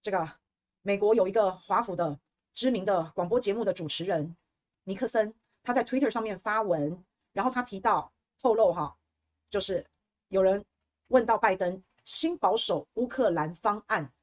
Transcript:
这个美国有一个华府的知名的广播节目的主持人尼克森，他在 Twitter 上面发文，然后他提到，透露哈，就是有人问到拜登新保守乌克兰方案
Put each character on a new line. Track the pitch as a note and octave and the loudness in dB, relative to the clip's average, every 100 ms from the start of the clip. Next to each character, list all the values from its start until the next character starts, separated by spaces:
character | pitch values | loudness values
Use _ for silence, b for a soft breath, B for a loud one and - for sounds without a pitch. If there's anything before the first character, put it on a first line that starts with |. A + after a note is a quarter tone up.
| - | -2
这 | |
个 | F#3+ D#3+ - _ _ _ _ | -4 -4 -10 _ _ _ _
美 | G3 G3+ | -4 0
国 | G#3 | 4
有 | A#3 C4+ | 4 4
一 | |
个 | G#3 G3 | 2 2
华 | F3 - G3 | 0 -2 -2
府 | A#3+ | -2
的 | F3 E3 C#3+ _ _ _ | -2 -4 -4 _ _ _
知 | - B3 | -2 -2
名 | A3+ F#3 | 0 0
的 | F#3+ D#3+ | 0 -2
广 | - F3 | -4 0
播 | A#3+ | 0
节 | G3+ | 0
目 | G#3+ G#3+ | -2 -2
的 | |
主 | F3 D#3+ | -4 -6
持 | - F3 | -6 -2
人 | E3+ D3+ E3+ _ _ _ _ - | -2 -4 -10 _ _ _ _ -12
尼 | G3 | -6
克 | C4 | -2
森， | A3+ G#3+ - _ _ | 0 -2 -4 _ _
他 | - | -2
在 | B3 | -2
Twitter | A#3 B3+ C4+ | 0 0 0
上 | A#3 | 0
面 | A3 F#3 | -6 -6
发 | - G#3+ | -2 -2
文， | G#3+ E3 D3 F3+ - _ _ | 0 0 -2 -6 -16 _ _
然 | - A#3 | -2 -2
后 | |
他 | B3 | -2
提 | B3 G3 | -6 -2
到， | A3+ F#3 - _ _ _ | 0 0 -2 _ _ _
透 | C4 A3 | 2 4
露 | A3+ | 4
哈， | F3+ D3 - _ _ _ _ _ | 2 -4 -8 _ _ _ _ _
就 | G3+ | -4
是 | - F3+ - _ _ _ _ | -2 -4 -6 _ _ _ _
有 | F#3+ | 2
人 | F#3+ G3 - _ _ _ _ | 4 2 -4 _ _ _ _
问 | B3+ A3+ | 2 4
到 | A3 | 2
拜 | A3 F#3+ | 2 2
登 | F3+ F#3+ _ _ - | -2 -4 _ _ -8
新 | - E4 F4 | -2 -2 0
保 | F#3 A3 | 0 0
守 | - E3+ - | 0 -2 -4
乌 | - B3 | -6 -4
克 | - A3+ | 0 0
兰 | E3 D#3 | 0 -4
方 | F3 A3 G#3 _ | -2 -2 -2 _
案 | G#3+ C#3+ _ | -4 -4 _